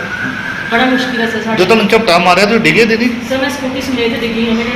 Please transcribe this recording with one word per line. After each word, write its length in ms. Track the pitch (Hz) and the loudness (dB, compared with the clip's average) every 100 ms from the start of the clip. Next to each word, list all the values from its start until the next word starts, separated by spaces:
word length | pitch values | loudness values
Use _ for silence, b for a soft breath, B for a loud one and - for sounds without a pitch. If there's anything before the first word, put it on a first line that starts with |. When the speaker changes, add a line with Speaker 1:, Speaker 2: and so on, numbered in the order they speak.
| - - - - - - - | -6 -6 -6 -6 -8 -8 -4
Speaker 1:
ਬੜਾ 140 | 233 262 | 0 0
ਮੁਸ਼ਕਿਲ 360 | 254 - 226 | 0 -2 -2
ਹੈ, 40 | 226 | -2
ਸਰ, 160 | 226 | -4
ਸਾਡੇ 140 | 220 214 | -2 0
Speaker 2:
ਜਦੋਂ 100 | 185 | 2
ਤੁਹਾਨੂੰ 220 | 226 208 | 4 4
ਝਪਟਾ 300 | 226 175 170 | 2 4 4
ਮਾਰਿਆ, 280 | 180 180 202 | 4 4 4
ਤੁਸੀਂ 140 | 233 | 2
ਡਿੱਗੇ 260 | 156 175 226 | 4 4 2
ਤੇ 120 | 226 | 2
ਨਹੀਂ? 120 | 233 - - | 0 -2 -4
Speaker 1:
ਸਰ, 80 | 262 | -4
ਮੈਂ 120 | 277 | -2
ਸਕੂਟੀ 320 | - 254 269 | -4 -6 -4
ਸਮੇਤ 380 | 269 240 226 226 | -4 -2 -2 -2
ਡਿੱਗੀ 280 | 233 226 233 | -4 -2 0
ਹਾਂ, 80 | 226 | 0
ਮੇਰੇ 140 | 233 | -2